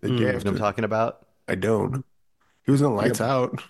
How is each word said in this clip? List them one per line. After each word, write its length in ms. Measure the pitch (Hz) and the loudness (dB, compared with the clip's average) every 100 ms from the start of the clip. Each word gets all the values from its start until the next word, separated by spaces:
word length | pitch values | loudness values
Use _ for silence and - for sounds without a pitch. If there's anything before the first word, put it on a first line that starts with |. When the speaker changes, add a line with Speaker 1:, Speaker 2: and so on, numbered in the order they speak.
Speaker 1:
The 80 | - | -2
Speaker 2:
Mm. 20 | |
Speaker 1:
day 180 | 127 117 | 0 2
Speaker 3:
You 40 | |
know 20 | 123 | 0
Speaker 1:
after. 140 | 101 | -2
Speaker 3:
what 0 | |
I'm 60 | 95 | 0
talking 280 | 107 101 | -2 -2
about? 420 | 110 110 113 - _ _ - | -2 0 -2 -4 _ _ -6
Speaker 1:
I 80 | 95 | -4
don't. 500 | 98 113 98 131 - _ _ _ _ _ - | 0 0 0 -4 -8 _ _ _ _ _ 2
He 60 | |
was 100 | 139 | 4
in 140 | 143 104 | 4 2
Lights 260 | 110 120 | 0 0
Speaker 2:
Yeah. 0 | |
Speaker 1:
Out. 400 | 117 135 123 - - | 0 0 0 -4 -12